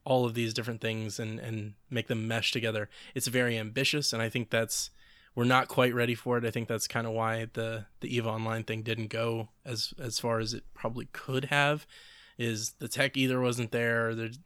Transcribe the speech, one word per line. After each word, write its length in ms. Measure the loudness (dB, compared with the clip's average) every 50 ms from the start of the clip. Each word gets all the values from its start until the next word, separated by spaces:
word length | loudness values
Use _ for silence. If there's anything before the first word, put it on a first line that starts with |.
| _
all 220 | 4 4 4 4
of 80 | 4 2
these 180 | 0 0 0 0
different 300 | -2 -2 -4 -4 -2 -2
things 360 | -2 -2 -2 -4 -4 -4 -6
and, 200 | -6 -6 -6 -6
and 340 | -6 -6 -6 -6 -6 -8 -10 -14 _ _
make 200 | -2 -2 0 0
them 200 | -2 -2 0 0
mesh 240 | 0 0 0 0 0
together. 380 | 0 0 0 0 -2 -4 -6 -10 -18 -20 -10 -6
It's 120 | -4 -2 0
very 280 | 2 2 2 4 2
ambitious, 560 | 0 -2 -4 -2 0 0 2 2 2 0 0 0
and 80 | 0
I 80 | 0 0
think 220 | 0 -2 -2 2
that's, 400 | 2 2 2 2 0 -4 -4 -6 -8 -18 -20 -20 -20 -20 -20 _ _
we're 100 | 2 6
not 240 | 6 6 6 6 4
quite 260 | 4 4 6 6 6
ready 200 | 4 2 2 2
for 220 | -2 0 0 0
it. 80 | 2 2
I 60 | 0
think 180 | -2 -2 -2 -2
that's 180 | -2 -2 -2
kinda 240 | -2 -2 -2 -2 0
why 380 | 0 0 0 2 0 -2 -4 -4 -4
the, 320 | -4 -4 -2 -4 -6 -8 -12 -12 -10
the 140 | -6 -2 0
eve 120 | 0 0
Online 380 | 0 -2 0 0 -2 -2 -2 -2
thing 180 | -4 -4 -4 -2
didn't 260 | -4 -2 -2 -2 -4
go 400 | -2 -2 -2 0 -2 -2 -4 -8 -12 _ _
as, 300 | -8 -4 -4 -4 -4 -6 -8
as 220 | -8 -6 -4 -2
far 200 | 0 0 0 0
as 120 | 0 -2 -4
it 120 | -6 -8 -12 -14
probably 340 | -6 -6 -4 -4 -4 -8 -8 -10
could 320 | -12 -8 -2 -2 -2 0
have, 400 | 2 2 4 4 4 2 0 -4 -12 -20 -20 -20 -20 -20 -20 -20 -20 _
is 360 | -4 -2 -2 -2 -2 -4 -6 -6 -8
the 80 | -8 -6
tech 280 | 0 0 0 0 2
either 240 | 2 2 4 4 2
wasn't 320 | 2 2 2 0 -2 -2 0
there, 380 | 0 2 2 2 2 2 0
or 40 | 0
there, 160 | -2 -4 -6 -8 -12 -18